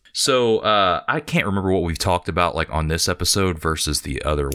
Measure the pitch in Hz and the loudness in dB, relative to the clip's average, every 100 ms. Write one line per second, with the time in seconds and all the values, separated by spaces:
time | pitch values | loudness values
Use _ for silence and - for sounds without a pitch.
0 | - - - 127 117 110 107 104 92 82 | -12 -4 0 2 2 2 2 4 4 2
1 | - 151 - 165 101 98 95 92 85 80 | -2 -4 -2 -2 0 0 2 2 0 -2
2 | 95 90 - 87 87 82 78 80 78 82 | 0 0 0 0 0 0 -2 -2 -2 0
3 | - 87 85 101 95 82 82 78 76 73 | -2 -2 0 2 0 0 -2 -2 -2 -4
4 | 78 65 73 73 69 | -4 -4 -2 -2 -2